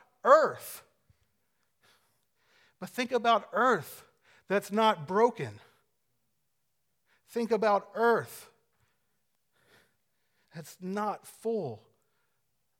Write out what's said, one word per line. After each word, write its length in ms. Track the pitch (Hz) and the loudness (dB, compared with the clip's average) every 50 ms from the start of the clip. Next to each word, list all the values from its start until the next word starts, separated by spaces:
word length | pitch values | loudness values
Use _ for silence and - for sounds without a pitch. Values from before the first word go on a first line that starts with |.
| _ _ _ _ - | _ _ _ _ 4
earth. 580 | 233 277 311 285 180 123 - - - - - - _ _ _ _ _ _ _ _ _ _ _ _ _ _ _ _ _ _ _ _ _ _ _ _ _ _ _ _ _ _ _ _ _ _ _ _ _ _ _ | 6 8 8 6 4 -2 -6 -12 -16 -16 -18 -20 _ _ _ _ _ _ _ _ _ _ _ _ _ _ _ _ _ _ _ _ _ _ _ _ _ _ _ _ _ _ _ _ _ _ _ _ _ _ _
But 80 | 185 - | -18 -12
think 220 | - - 247 233 262 | -8 -8 -6 -4 -4
about 360 | 233 214 233 226 208 - - - | -2 2 2 2 2 0 -2 -2
earth 520 | 202 240 262 233 165 135 - - - - _ _ _ _ _ _ _ _ - | 0 2 2 2 0 -2 -8 -16 -20 -20 _ _ _ _ _ _ _ _ -4
that's 240 | 185 202 196 - 196 | -2 -2 -2 -2 -2
not 340 | 214 220 220 202 165 147 | 2 2 2 2 0 -2
broken. 440 | 147 185 208 233 247 233 - 143 110 101 - - _ _ _ _ _ _ _ _ _ _ _ _ _ _ _ _ _ _ _ _ _ _ _ _ _ _ _ _ _ _ _ _ _ | -4 0 2 2 2 2 -2 -10 -10 -12 -14 -20 _ _ _ _ _ _ _ _ _ _ _ _ _ _ _ _ _ _ _ _ _ _ _ _ _ _ _ _ _ _ _ _ _
Think 200 | - 233 233 202 | -6 -6 -4 -2
about 380 | 226 208 220 214 202 196 196 - - | 0 0 2 2 2 2 0 -4 -4
earth 560 | 208 233 233 233 180 127 - - - - - _ _ _ _ _ _ _ _ _ _ _ _ _ _ _ _ _ _ _ _ _ _ _ _ _ _ _ _ _ _ _ _ _ _ _ _ _ _ _ _ - | 0 2 2 2 2 0 -6 -12 -20 -20 -20 _ _ _ _ _ _ _ _ _ _ _ _ _ _ _ _ _ _ _ _ _ _ _ _ _ _ _ _ _ _ _ _ _ _ _ _ _ _ _ _ -20
that's 240 | 165 156 - - - | -20 -18 -20 -18 -14
not 460 | 180 185 190 208 208 208 180 - - | -12 -10 -8 -6 -6 -6 -6 -8 -12
full 560 | - - - - 220 226 214 170 131 110 101 - _ _ _ _ _ _ _ _ _ _ _ _ _ _ _ _ _ _ _ | -20 -18 -10 -6 -6 -4 -4 -6 -8 -10 -12 -18 _ _ _ _ _ _ _ _ _ _ _ _ _ _ _ _ _ _ _